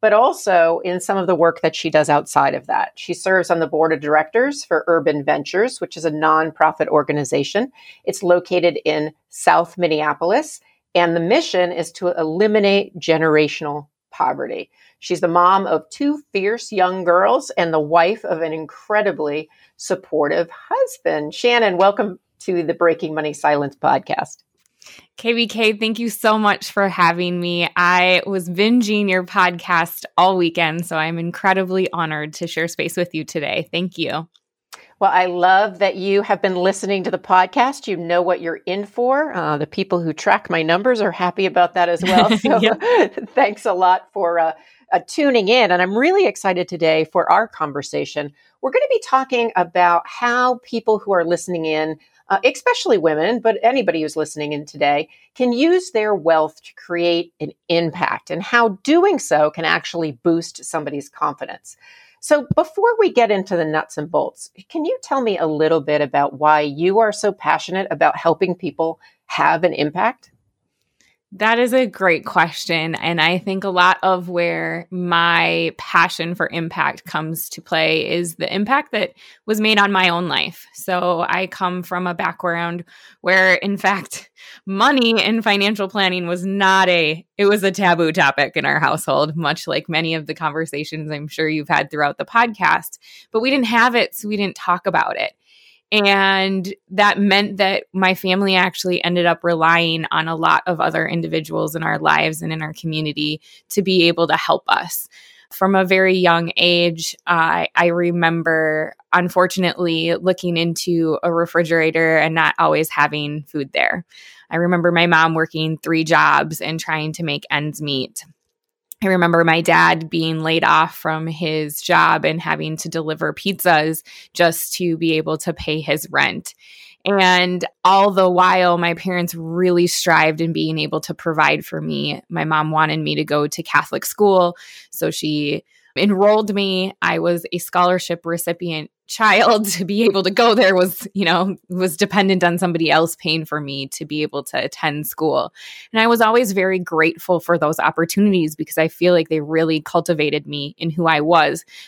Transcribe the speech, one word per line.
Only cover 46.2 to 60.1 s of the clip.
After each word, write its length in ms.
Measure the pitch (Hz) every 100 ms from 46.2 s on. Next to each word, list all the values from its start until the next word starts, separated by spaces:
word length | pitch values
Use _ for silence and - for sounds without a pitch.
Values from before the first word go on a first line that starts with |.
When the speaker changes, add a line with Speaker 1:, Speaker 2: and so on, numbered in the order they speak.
| 359
Speaker 1:
excited 420 | 202 202 180 175
today 380 | 175 160 156 156
for 200 | 185 -
our 160 | 180 220
conversation. 840 | - 151 147 135 147 143 - 143 143 _ _
We're 100 | 262
gonna 140 | 269 539
be 120 | 480 -
talking 460 | 269 262 247 233 185
about 520 | 175 180 175 170 -
how 540 | - 240 240 254 247
people 340 | - 233 220 214
who 140 | 208
are 140 | 190 165
listening 400 | 170 - 175 160
in, 340 | 156 156 156 _ _ _
uh, 100 | 196
especially 540 | 254 277 - 480 - 220
women, 420 | 160 151 170 240
but 200 | 226 208
anybody 400 | 226 262 202 165
who's 160 | 156 156
listening 360 | 151 - 147
in 120 | 147 147
today, 440 | 147 143 143 160 _ _ _
can 180 | 254
use 380 | 240 311 359 359
their 240 | 226 214 202
wealth 480 | 156 160 156 -
to 100 | -
create 600 | - - 170 175 170 170 _
an 120 | 151 - _
impact 600 | 170 170 175 - - -
and 100 | 160
how 380 | 196 240 233 190
doing 360 | - 320 381 330
so 320 | - 151 151
can 140 | 156 165
actually 480 | 165 - 170 160